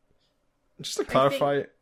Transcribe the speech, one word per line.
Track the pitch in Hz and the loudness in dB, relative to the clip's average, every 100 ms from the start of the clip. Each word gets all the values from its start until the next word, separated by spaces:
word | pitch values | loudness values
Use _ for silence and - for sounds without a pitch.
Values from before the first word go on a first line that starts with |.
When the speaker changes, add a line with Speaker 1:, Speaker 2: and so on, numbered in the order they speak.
| _ _ _ _ _ _ _ - | _ _ _ _ _ _ _ -14
Speaker 1:
Just | - - | -8 -6
to | |
Speaker 2:
I | - | 0
think | |
Speaker 1:
clarify, | 135 139 139 143 143 - _ | 2 2 2 0 0 -4 _